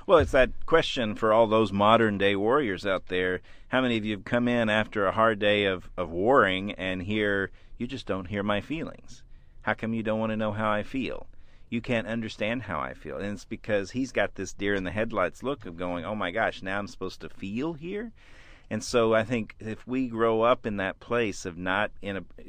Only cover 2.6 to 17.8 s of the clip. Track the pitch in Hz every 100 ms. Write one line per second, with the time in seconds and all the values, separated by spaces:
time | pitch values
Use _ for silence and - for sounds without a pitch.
2.6 | 120 87 98 90 - 90 92 92 - -
3.6 | - 127 127 113 107 101 - 120 120 120
4.6 | 107 107 104 107 95 107 113 104 104 104
5.6 | 98 92 - - 85 87 107 135 98 92
6.6 | 101 80 92 92 90 107 104 98 95 -
7.6 | - - 120 131 - 95 92 104 104 101
8.6 | - 160 95 - - - - - - -
9.6 | - 107 113 113 107 110 110 110 107 104
10.6 | 110 104 101 135 95 - - - - -
11.6 | - 117 - 117 107 117 107 - 107 123
12.6 | 104 78 65 65 76 69 101 98 - 110
13.6 | - 104 95 123 131 113 101 - 92 -
14.6 | 101 101 90 98 117 104 87 - 123 143
15.6 | 95 82 90 87 82 107 90 101 98 -
16.6 | 95 101 98 - 92 - 80 - 98 113
17.6 | 156 151